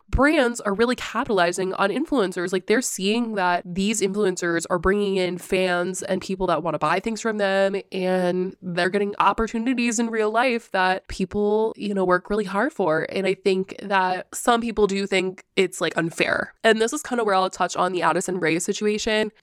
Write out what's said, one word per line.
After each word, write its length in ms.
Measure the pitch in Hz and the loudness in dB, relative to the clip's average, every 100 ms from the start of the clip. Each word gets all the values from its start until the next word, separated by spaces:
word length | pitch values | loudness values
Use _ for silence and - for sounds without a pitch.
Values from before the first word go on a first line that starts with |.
| _ | _
brands 540 | - 277 320 240 233 | 2 4 4 2 0
are 140 | 208 196 | -4 0
really 200 | 240 247 | 0 0
capitalizing 800 | - 220 269 196 170 180 185 | -4 -6 0 2 2 0 -4
on 160 | - 202 | 0 0
influencers. 640 | 208 330 277 202 185 180 | 0 0 0 0 -2 -2
Like, 140 | 185 - | -4 0
they're 160 | 170 | 0
seeing 500 | - - 190 226 233 | 0 -2 0 0 -2
that 300 | 214 180 175 180 | 0 0 0 -2
these 340 | 175 196 226 | -2 0 0
influencers 680 | 196 202 196 180 175 165 - | 0 2 0 0 -2 -2 0
are 80 | 180 | 0
bringing 380 | 185 202 202 190 | 2 2 2 0
in 240 | 180 180 | 0 -4
fans 640 | - 190 185 175 175 185 | -2 0 2 0 -2 -4
and 180 | - 185 | -4 -4
people 240 | - 190 180 | -4 -4 0
that 140 | 156 | 0
wanna 160 | 170 151 | 0 -2
buy 220 | 151 180 | 0 0
things 200 | 226 220 | -2 -4
from 200 | 226 214 | -4 0
them, 360 | 202 196 196 196 - | 0 2 2 0 -6
and 640 | 190 185 185 180 180 185 - | -4 0 2 2 0 -2 -6
they're 300 | 180 175 180 | -6 0 0
getting 240 | 202 202 208 | 0 -2 2
opportunities 800 | 165 202 226 233 233 247 240 226 | 2 2 -2 -2 -2 0 0 0
in 140 | 233 | 0
real 180 | 220 214 | 0 0
life 400 | 220 262 233 - | 2 2 0 -2
that 380 | 196 185 185 - | 0 0 0 -6
people, 640 | - 185 208 208 214 220 - | -6 -4 0 0 2 0 -2
you 200 | 202 202 | -4 0
know, 100 | 185 | 2
work 240 | 180 - | 2 2
really 140 | 208 | -4
hard 280 | 196 196 254 | -2 -2 -2
for. 340 | - 180 156 - | 0 0 0 -2
And 160 | 196 190 | -2 -2
I 80 | |
think 420 | 190 196 190 190 - | 0 0 0 -2 -8
that 460 | 202 196 185 185 - - | -2 0 0 -2 -8 -4
some 260 | - 233 | 2 2
people 240 | 233 214 208 | 2 2 2
do 220 | 196 196 | 2 0
think 360 | 190 185 185 - - | 0 0 -6 -4 0
it's, 260 | 185 - | 0 0
like, 160 | 165 - | -4 0
unfair. 560 | 165 - - - - - | -2 0 0 0 -2 0
And 160 | 226 220 | 2 4
this 140 | 226 | 2
is 80 | 302 | -2
kinda 220 | - 240 | -4 -2
where 100 | 220 | 2
I'll 160 | 190 185 | 2 0
touch 260 | - 175 - | 0 -2 0
on 160 | 180 | 0
the 120 | 180 | 2
Addison 360 | 165 165 185 180 | 2 0 -2 -2
Rae 200 | 160 165 | 0 0
situation. 720 | 190 196 208 208 - 214 214 - | -2 -2 0 0 0 0 -2 -6